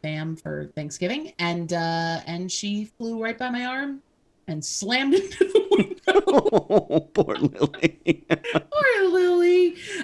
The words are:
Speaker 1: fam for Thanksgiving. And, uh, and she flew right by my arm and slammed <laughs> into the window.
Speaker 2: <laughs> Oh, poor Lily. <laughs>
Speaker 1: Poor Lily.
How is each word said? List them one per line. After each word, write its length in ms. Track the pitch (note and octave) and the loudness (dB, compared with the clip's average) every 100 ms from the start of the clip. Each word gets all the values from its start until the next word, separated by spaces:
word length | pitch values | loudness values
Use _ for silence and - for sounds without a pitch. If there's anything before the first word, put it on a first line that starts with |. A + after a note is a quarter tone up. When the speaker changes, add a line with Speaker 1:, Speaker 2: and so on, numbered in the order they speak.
Speaker 1:
fam 340 | D#3 D#3 D#3+ D#3+ | -8 -6 -6 -8
for 360 | D#3+ D3+ D3 | -8 -8 -10
Thanksgiving. 580 | - D3+ - F#3 C4+ D#4 - | -10 -10 -6 -4 -4 -8 -6
And, 320 | F3 E3+ E3 | -4 -4 -4
uh, 460 | E3+ E3 E3 E3 E3 - | -4 -2 -2 -2 -4 -8
and 240 | E3+ F#3 | -8 -8
she 360 | - G#3 G#3 G#3+ - | -6 -6 -6 -8 -10
flew 240 | A3+ A3+ | -8 -6
right 140 | A3 A3+ | -6 -6
by 140 | B3+ | -6
my 160 | B3 B3 | -6 -6
arm 340 | C4 C#4+ C#4 _ _ _ _ - | -6 -8 -10 _ _ _ _ -10
and 160 | D#3 | -8
slammed 500 | D3 - G3 B3 C4+ | -6 -6 -2 0 2
<laughs> 60 | F#4 | 2
into 220 | G4 - | 2 -2
the 220 | F#4 A4 G4 | 2 2 4
window. 220 | G4+ - - - | 2 2 -2 2
Speaker 2:
<laughs> 140 | F#4 - | 2 6
Oh, 800 | C#4+ - G3+ - G3+ - E3 - | 4 4 2 2 0 2 -2 -2
poor 240 | - - - | 0 0 2
Lily. 880 | C#3+ F#2+ C#3+ - E3 - - - - | 0 2 -2 2 0 0 -2 -2 0
<laughs> 20 | |
Speaker 1:
Poor 800 | - A#4 A#4 - D5 C#5 A4 F#4+ | -4 0 -2 -2 0 2 4 2
Lily. 680 | F4+ F4+ F4 F4 F4+ F4+ E4+ - F#4+ | 4 4 4 4 6 4 0 -10 -10